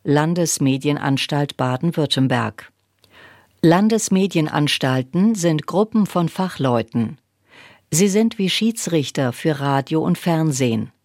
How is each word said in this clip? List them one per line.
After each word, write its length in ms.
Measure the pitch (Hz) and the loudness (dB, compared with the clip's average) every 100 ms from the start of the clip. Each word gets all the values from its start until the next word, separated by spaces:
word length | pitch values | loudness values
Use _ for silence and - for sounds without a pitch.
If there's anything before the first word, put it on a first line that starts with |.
Landesmedienanstalt 1500 | - 143 156 175 165 - 135 135 147 147 147 135 - 147 143 - | 0 2 2 0 -2 0 0 0 -2 -2 -2 -2 -2 -2 -4 -2
Baden-Württemberg. 1120 | 127 127 165 165 143 - 131 123 110 - - _ _ _ _ - - - _ _ | -2 0 -2 -2 -2 0 2 0 -2 -8 -20 _ _ _ _ -20 -20 -20 _ _
Landesmedienanstalten 1700 | 165 170 220 226 - 190 190 170 151 147 147 - 139 131 127 170 208 | 4 6 4 2 0 0 2 0 0 0 0 0 0 0 -2 0 2
sind 320 | 214 170 - - | 2 0 0 0
Gruppen 400 | 170 220 226 185 | 0 0 0 0
von 220 | 180 165 | 0 -2
Fachleuten. 920 | - 185 - 135 120 107 120 110 - _ _ _ - - - _ | -2 -6 -2 0 0 -2 -4 -4 -6 _ _ _ -20 -20 -20 _
Sie 180 | 156 202 | 0 2
sind 300 | 196 226 - | 2 0 0
wie 120 | 190 | -2
Schiedsrichter 840 | - 220 226 - 165 131 - 131 | 0 -2 -2 -2 -2 -2 -2 -4
für 260 | - 165 139 | -2 -2 -2
Radio 440 | 139 139 131 160 | 0 0 0 -2
und 120 | 170 170 | 0 0
Fernsehen. 760 | 175 160 160 127 127 110 107 _ | 0 0 0 0 0 0 -6 _